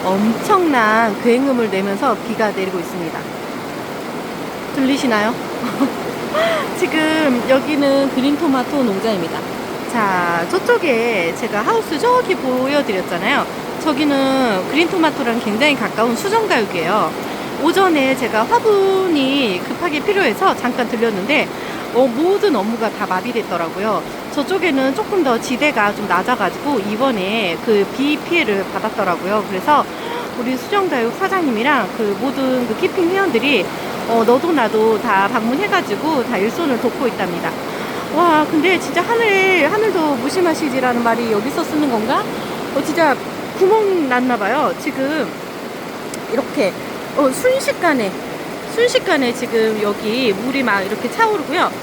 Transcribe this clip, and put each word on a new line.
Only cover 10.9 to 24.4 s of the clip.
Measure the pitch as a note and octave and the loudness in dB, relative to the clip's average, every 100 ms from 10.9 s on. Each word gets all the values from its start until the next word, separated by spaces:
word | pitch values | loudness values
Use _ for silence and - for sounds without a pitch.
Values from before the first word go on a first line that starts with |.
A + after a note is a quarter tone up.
| A3+ A#3 G#3+ E3+ - | 2 2 0 -2 -2
제가 | A3+ G#3 | -4 -2
하우스 | C4 A4+ - D#4 | 0 0 0 0
저기 | A#4 B4+ - | 2 2 2
보여드렸잖아요. | B3+ B3+ B3+ C4 D4 C#4 F#3+ D#3 F3 G3 C4+ - - - - | -2 0 0 2 0 0 -2 -2 -2 0 0 0 -6 -8 -4
저기는 | D#4 C4+ D4+ C#4 C4+ C4+ B3 F#3+ - | -2 0 2 2 2 2 2 0 0
그린토마토랑 | C#4 E4+ F#4+ D#4 C#4 A#3+ A#3 | 0 2 2 0 0 -2 -2
굉장히 | A3 G#3+ D4 C4+ | -2 2 2 2
가까운 | G#3 - A#3+ A#3 | -2 0 0 0
수정가육이에요. | G4 A4+ G#4+ D4+ G3+ F3+ E3 G#3 D#3+ - - - - - | 0 0 2 0 0 -2 0 2 0 -2 -8 -8 -8 0
오전에 | C#4+ F4+ F#4+ D4+ C4 C4 | 2 4 4 4 2 0
제가 | A#3+ G#3+ | 0 0
화분이 | A3+ A#4 A4+ G4+ G4 F#4+ F#4 D4+ C4 C#4 A#3+ F3+ - | 2 2 4 4 4 2 2 2 2 2 2 0 -4
급하게 | B3 E4+ D4 | -4 -2 -2
필요해서 | E4 G4+ D#4 G3+ F#4+ C4 | 0 2 2 2 0 2
잠깐 | B3 - A#3 | -2 -2 -2
들렸는데, | A3+ A#3 G3+ G#3 D4 F#3+ - - - - | 0 0 0 0 0 0 -6 -8 -8 -2
어, | A#3 C4 | 2 2
모든 | A3+ E4+ G4+ G4+ A#3+ | 2 2 4 2 2
업무가 | G3+ A#3 G#3+ | 0 -2 -2
다 | - G3+ | -4 -2
마비됐더라고요. | F#3 G#3+ A#3+ F#3 F3 E3 F#3 G#3+ F#3 - - - | -2 -2 -4 -2 -4 -4 -2 -2 -2 -4 -10 -6
저쪽에는 | - | -4